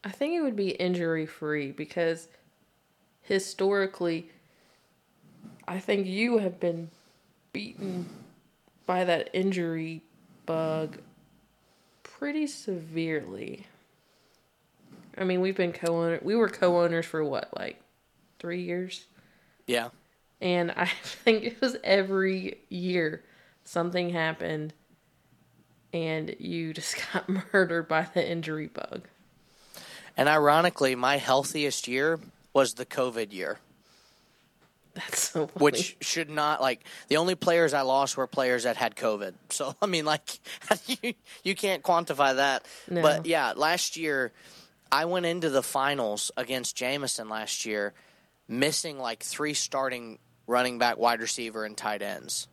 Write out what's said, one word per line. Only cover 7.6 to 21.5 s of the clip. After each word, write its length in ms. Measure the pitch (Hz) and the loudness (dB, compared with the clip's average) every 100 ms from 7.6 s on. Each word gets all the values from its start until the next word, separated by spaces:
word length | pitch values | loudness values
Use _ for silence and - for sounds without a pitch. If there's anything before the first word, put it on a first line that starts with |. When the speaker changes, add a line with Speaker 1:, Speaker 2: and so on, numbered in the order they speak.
| 214 - 196 180 170 - - _ _ _ _ _ - | -10 -8 -6 -6 -8 -12 -20 _ _ _ _ _ -2
Speaker 1:
by 180 | 185 | 0
that 260 | 180 165 - | 4 2 2
injury 680 | 180 190 185 170 165 160 160 - _ _ - - | 0 0 0 -2 -2 -6 -8 -14 _ _ -16 -4
bug 540 | 160 160 160 156 - - _ _ _ _ _ _ _ _ _ | -2 0 0 -2 -8 -20 _ _ _ _ _ _ _ _ _
pretty 420 | - - 285 302 294 | -20 -8 -4 -2 -2
severely. 1200 | - - 180 160 160 165 156 - 98 - - 196 - _ _ _ _ _ _ _ _ _ _ _ - - - | -4 -6 -6 -4 -4 0 -2 -4 -10 -10 -12 -16 -20 _ _ _ _ _ _ _ _ _ _ _ -20 -18 -4
I 60 | |
mean, 180 | 185 180 | 0 2
we've 160 | 185 190 | 0 2
been 160 | 180 | 0
co-owner, 460 | 170 170 170 170 165 | 0 0 2 2 0
we 140 | - 220 | 0 2
were 140 | 214 | 2
co-owners 560 | - 180 175 170 165 165 | 4 4 6 4 2 -2
for 160 | 160 | -2
what, 260 | 151 135 - - | -2 -2 -4 -6
like, 240 | - - _ _ _ _ _ _ | -8 -10 _ _ _ _ _ _
three 240 | 175 180 | -8 -6
years? 440 | 180 175 185 - - - _ _ _ _ - | -4 -4 -4 -10 -16 -20 _ _ _ _ -2
Speaker 2:
Yeah. 240 | 120 117 - _ _ _ _ | 0 0 -10 _ _ _ _
Speaker 1:
And 300 | 180 175 170 | 0 2 2
I 140 | - 180 | 0 0
<laughs> 180 | - | -2
think 420 | - - - 220 | -8 0 4 4
it 140 | 226 | 2